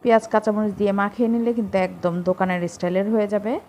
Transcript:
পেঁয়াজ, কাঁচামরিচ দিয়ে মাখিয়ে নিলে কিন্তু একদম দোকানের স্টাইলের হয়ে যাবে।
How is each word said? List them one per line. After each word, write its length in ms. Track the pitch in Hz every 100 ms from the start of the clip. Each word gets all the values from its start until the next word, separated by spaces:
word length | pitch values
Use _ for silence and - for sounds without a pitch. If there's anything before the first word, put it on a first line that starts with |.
পেঁয়াজ, 220 | 247 226 -
কাঁচামরিচ 400 | 214 214 214 214 190
দিয়ে 120 | 208 196
মাখিয়ে 260 | 202 208 233
নিলে 160 | 233 233 233
কিন্তু 180 | 202 190 185
একদম 280 | 180 175 175 180
দোকানের 320 | 180 185 180 175
স্টাইলের 320 | - 175 180 202
হয়ে 140 | 220 208
যাবে। 200 | 208 202 294